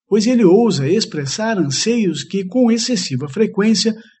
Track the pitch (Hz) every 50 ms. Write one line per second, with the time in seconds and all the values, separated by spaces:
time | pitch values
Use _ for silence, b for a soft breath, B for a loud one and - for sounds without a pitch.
0 | _ - 190 220 202 233 254 233 233 175 175 208 240 226 175 139 139 135 175 220
1 | 208 - - 151 143 135 - - 214 226 226 196 160 139 131 - - 214 233 240
2 | 214 180 160 143 - - - 190 196 185 - 254 254 233 226 233 226 - 254 185
3 | - - 139 123 143 147 - 202 220 202 - - 202 220 226 214 - 226 220 B
4 | B B B B